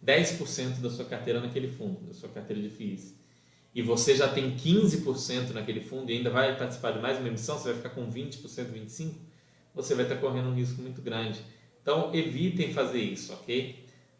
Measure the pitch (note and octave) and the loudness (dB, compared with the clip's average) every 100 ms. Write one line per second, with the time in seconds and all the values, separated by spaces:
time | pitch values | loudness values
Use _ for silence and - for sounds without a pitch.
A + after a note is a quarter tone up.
0 | - D3 E3 F3 D3 - B2+ B2 B2 - | 4 6 6 0 -4 -2 -2 -2 -2 -4
1 | A#2+ A#2+ A#2+ A#2+ B2 C3+ C3 - G#2+ F#2 | -6 -4 0 0 0 -2 -4 -4 -6 -6
2 | F2 - G#2+ A2 G2+ G#2 G#2 - G#2+ F#2+ | -8 -14 -12 -10 -6 -4 -4 -6 -6 -6
3 | - - - _ _ _ _ B2 A2+ A#2+ | -10 -20 -20 _ _ _ _ -2 2 4
4 | C#3+ C3 C#3 C3+ C3 - D#3+ G3 G3+ D#3 | 6 6 6 4 0 0 6 8 8 4
5 | C3+ B2+ - B2+ B2 A2 G#2+ G#2+ - C3 | 0 -2 -2 -2 -2 -4 -4 -4 -6 -6
6 | B2+ A#2 A#2+ B2+ C3+ C3 A#2+ - A#2 G#2+ | -2 0 2 4 4 2 -2 -2 -2 -2
7 | A#2 B2+ B2 A2 - D3+ B2+ A#2+ B2 C3+ | -2 -2 -2 -4 -2 -4 -2 -4 -6 -8
8 | A#2 A#2+ C#3+ - - - A#2 A2 G#2+ - | -6 -6 -8 -10 -12 -8 -8 -8 -10 -8
9 | D#3+ - - - _ _ _ - B2 B2 | -8 -8 -14 -20 _ _ _ -8 0 2
10 | B2 B2+ C3 B2+ B2+ B2+ B2 - B2+ - | 2 2 0 2 2 2 0 -2 -6 -8
11 | B2 A2+ A2+ G2+ - - - _ - D#3 | -4 -2 -2 -4 -10 -20 -20 _ 2 2
12 | - E3+ D#3 B2 F3+ - D3 D3+ B2 B2 | 4 2 0 2 2 2 0 2 2 2
13 | G2+ F#2+ - F#2 - A#2+ - - - - | 0 -4 -8 -10 -2 -2 -2 -8 -18 -20
14 | _ _ | _ _